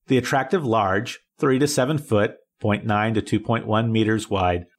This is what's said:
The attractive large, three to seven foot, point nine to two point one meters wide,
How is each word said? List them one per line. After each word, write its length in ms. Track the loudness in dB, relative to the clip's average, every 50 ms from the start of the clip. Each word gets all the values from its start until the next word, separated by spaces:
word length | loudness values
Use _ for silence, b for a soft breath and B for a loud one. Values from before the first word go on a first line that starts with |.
| _ -2
The 100 | 0 0
attractive 480 | 0 0 -2 -2 -2 0 -2 -2 0
large, 540 | 0 2 2 2 2 0 0 -2 -4 -10 -14 -18 _ _ _
three 200 | 0 0 2 2
to 80 | 2 0
seven 300 | 2 0 0 0 -2 -4
foot, 380 | -2 0 2 2 2 0 -2 -8 _ _ _ _
point 240 | -2 -2 -2 0 0
nine 280 | -2 0 0 0 0 0
to 80 | -2
two 180 | -2 -2 -2 -2
point 280 | 0 -2 -2 -2 -2 -2
one 240 | 0 0 0 0
meters 380 | 2 2 2 2 0 0 -2 -4
wide, 360 | -2 0 0 0 0 -2 -4 -8 _